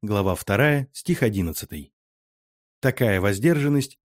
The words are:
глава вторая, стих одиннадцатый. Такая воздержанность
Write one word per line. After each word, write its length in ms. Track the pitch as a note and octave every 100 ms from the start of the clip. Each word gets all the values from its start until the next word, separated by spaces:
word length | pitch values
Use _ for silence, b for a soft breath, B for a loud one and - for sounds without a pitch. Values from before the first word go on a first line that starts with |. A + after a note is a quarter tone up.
глава 320 | G#2+ G#2 F#2+
вторая, 540 | F2+ - G2+ D3 C#3+ C#3
стих 300 | - - E3
одиннадцатый. 680 | A#2 G2 E2+ D2+ - D#2 C#2+ _ _ _ _ _ _ _ _ _
Такая 400 | C3 - A#2+ F#2+
воздержанность 800 | G2+ G2+ C3 D3+ C#3+ C#3+ C3 - _